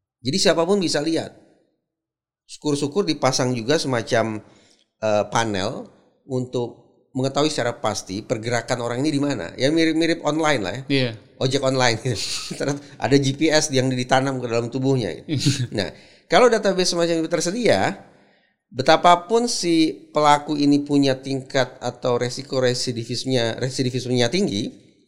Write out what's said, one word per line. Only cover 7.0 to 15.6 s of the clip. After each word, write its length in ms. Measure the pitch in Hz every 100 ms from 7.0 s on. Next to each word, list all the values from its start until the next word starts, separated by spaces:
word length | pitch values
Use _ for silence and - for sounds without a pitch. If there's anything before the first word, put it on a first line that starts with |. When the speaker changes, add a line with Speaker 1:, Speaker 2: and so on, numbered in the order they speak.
| _
Speaker 1:
mengetahui 360 | 131 135 139 151
secara 240 | - 120
pasti 460 | 117 113 101 - 98
pergerakan 560 | 110 120 113 120 120 123
orang 220 | 120 120
ini 100 | 151
di 80 | 143
mana. 300 | 143 123 85
Ya 140 | - 131
mirip-mirip 520 | 165 160 160 165 170
online 380 | 151 151 156 135
lah 120 | 90
ya. 80 | 117 139
Speaker 2:
Iya. 240 | 139 123 110 - -
Speaker 1:
Ojek 240 | 127 135
online 340 | 131 135 123 110
gitu. 180 | 127 107 - -
<laughs> 200 | - -
Terus 180 | 139 143 -
ada 220 | - 117 143
G 100 | 135
P 180 | 139 156
S 220 | 151 -
yang 180 | 131 131
ditanam 480 | 127 123 131 139 131
ke 100 | 123
dalam 220 | 113 120
tubuhnya 480 | 131 135 131 98 -
gitu. 160 | - 143 147
Speaker 2:
<laughs> 160 | 127